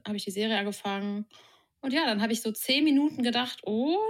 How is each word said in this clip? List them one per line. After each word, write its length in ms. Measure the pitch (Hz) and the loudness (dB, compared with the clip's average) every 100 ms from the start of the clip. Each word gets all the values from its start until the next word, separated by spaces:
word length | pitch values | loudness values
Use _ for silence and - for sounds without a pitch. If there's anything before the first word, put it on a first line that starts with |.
| - | -6
habe 120 | 208 | -6
ich 80 | 208 | -4
die 60 | |
Serie 260 | 190 214 214 | -4 0 0
angefangen. 680 | 202 202 202 196 202 202 214 - - _ _ _ | -2 -4 -4 -4 -4 -6 -8 -14 -20 _ _ _
Und 120 | 269 | -2
ja, 120 | 269 302 | 0 2
dann 160 | 214 | 2
habe 120 | 220 | 0
ich 80 | 226 | 0
so 100 | 226 | -4
zehn 320 | 214 - 269 | -4 0 2
Minuten 400 | 311 277 294 302 | 4 6 4 2
gedacht, 360 | 240 240 247 - | 0 0 -2 -6
"Oh, 340 | - 214 269 359 440 | -4 0 2 2 0